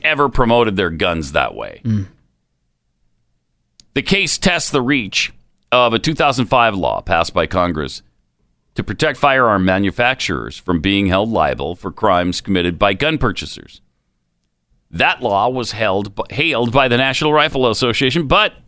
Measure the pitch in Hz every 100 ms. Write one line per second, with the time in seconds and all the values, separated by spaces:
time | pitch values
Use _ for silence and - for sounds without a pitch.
0 | 151 147 139 - 117 120 113 98 90 80
1 | 92 82 69 73 60 50 52 50 110 107
2 | 95 _ _ _ _ _ _ _ _ _
3 | _ _ _ _ _ _ _ _ _ 143
4 | - 196 190 - 190 170 - 143 123 143
5 | 98 - - - _ _ _ 123 120 113
6 | - 160 151 127 117 127 117 98 67 50
7 | - 82 85 90 80 92 87 78 67 -
8 | - _ _ _ _ _ _ - - 107
9 | 156 135 143 131 120 98 92 95 98 -
10 | 120 131 - 69 57 - - 85 92 101
11 | 98 95 110 101 76 62 73 90 95 -
12 | 107 87 90 - - 92 87 82 101 98
13 | 147 156 117 95 76 - - - _ _
14 | _ _ _ _ _ _ _ _ _ 82
15 | 147 156 120 98 117 127 113 110 110 95
16 | 98 - - 101 160 120 120 127 131 120
17 | 135 131 151 151 151 139 123 104 127 113
18 | 135 156 139 180 208 -